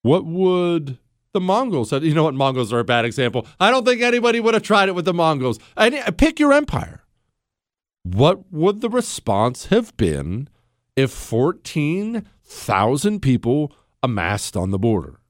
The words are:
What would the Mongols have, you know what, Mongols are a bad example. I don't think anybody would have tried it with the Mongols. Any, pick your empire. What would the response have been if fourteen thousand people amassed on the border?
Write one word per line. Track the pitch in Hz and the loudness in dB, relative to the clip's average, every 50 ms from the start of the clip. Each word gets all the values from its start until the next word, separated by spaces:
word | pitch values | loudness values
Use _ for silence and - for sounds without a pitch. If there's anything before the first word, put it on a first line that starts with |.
What | _ 113 147 180 - | _ 2 2 2 2
would | 160 165 180 190 185 180 180 175 175 170 170 151 139 131 - _ _ _ _ _ _ _ | -2 -4 0 2 2 2 2 0 0 -2 -2 -4 -6 -12 -14 _ _ _ _ _ _ _
the | 196 | -4
Mongols | 185 185 190 220 269 254 196 143 113 - | 0 0 0 0 0 0 -2 -2 -2 -2
have, | - 135 151 | -2 -2 0
you | 165 151 | 0 2
know | 160 156 | 2 2
what, | 160 135 | 2 2
Mongols | 131 139 135 131 127 123 101 117 | 0 0 0 0 0 -2 -2 -2
are | 120 | -2
a | 117 | 0
bad | 92 120 120 113 | 0 0 0 0
example. | 120 110 - 131 120 107 123 110 - - _ | -2 -2 -2 -2 -2 -2 -4 -6 -6 -4 _
I | 180 208 | 2 2
don't | 247 262 233 | 4 2 2
think | 247 247 233 | 0 0 2
anybody | 240 240 240 240 226 240 226 233 | 0 0 0 2 2 2 0 2
would | 220 226 226 | 0 2 0
have | 214 214 | 0 2
tried | - 202 202 196 190 | 2 2 4 4 2
it | 185 | 0
with | 175 170 | -2 -2
the | 165 180 | -2 0
Mongols. | 170 170 160 156 139 127 127 113 - - - _ | 2 2 2 2 0 -2 -4 -4 -4 -8 -18 _
Any, | - 208 226 262 294 247 - 175 | 2 2 2 2 0 -4 -6 0
pick | - 269 320 320 - | 2 2 2 4 2
your | 302 285 277 | 2 4 4
empire. | 294 302 - - - - - - - _ _ _ _ _ _ _ _ _ _ _ _ _ _ _ _ _ _ _ _ _ | 4 2 0 -6 -6 -6 -8 -14 -20 _ _ _ _ _ _ _ _ _ _ _ _ _ _ _ _ _ _ _ _ _
What | 87 87 98 127 160 185 - - _ | -6 0 2 4 4 4 2 -4 _
would | - 151 160 190 208 208 | -4 0 0 0 0 0
the | 240 233 | -4 -2
response | 214 254 240 - - - - - 104 98 107 123 123 - - | -2 -2 -4 -4 -8 -10 -4 -2 0 2 2 0 0 -4 -4
have | - - 226 240 - _ _ | 0 0 0 0 -2 _ _
been | 107 87 78 71 69 76 92 113 139 - _ _ _ _ _ _ _ _ _ | -2 -2 0 -2 -4 -6 -6 -8 -8 -12 _ _ _ _ _ _ _ _ _
if | - 135 131 | -2 -2 -2
fourteen | - - - - - 110 127 156 185 - _ - - 160 147 147 165 190 208 220 233 226 - _ _ _ _ | -2 -8 -12 -4 -2 0 0 0 0 -4 _ -8 -6 -4 -2 -2 -2 -4 -4 -6 -6 -8 -10 _ _ _ _
thousand | _ - - - - 110 95 101 110 131 147 - 208 214 202 | _ -20 -16 -4 0 2 2 4 2 2 2 0 -2 -2 0
people | - 135 127 113 - 117 127 147 151 143 _ _ _ _ _ _ - | 0 0 0 2 2 0 0 0 0 -4 _ _ _ _ _ _ -4
amassed | 127 120 98 85 85 101 98 - - - | -2 -2 -2 -2 -2 -2 -4 -6 -6 -6
on | 101 87 95 | -4 -4 -2
the | 95 95 | -2 0
border? | 98 117 110 95 76 - 69 _ _ _ | 0 0 0 0 -2 -6 -16 _ _ _